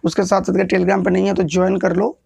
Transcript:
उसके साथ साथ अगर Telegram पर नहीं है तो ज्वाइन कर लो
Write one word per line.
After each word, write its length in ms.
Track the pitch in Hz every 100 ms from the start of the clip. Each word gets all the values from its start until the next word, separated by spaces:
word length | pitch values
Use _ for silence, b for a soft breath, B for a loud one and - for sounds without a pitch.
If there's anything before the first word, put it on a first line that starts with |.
उसके 200 | 165 -
साथ 180 | 190 196
साथ 120 | 185
अगर 140 | 190 190
Telegram 380 | 190 180 196 185
पर 60 |
नहीं 160 | 185 190
है 60 |
तो 100 | 185
ज्वाइन 340 | 175 170 185 190
कर 180 | 185 170
लो 220 | - -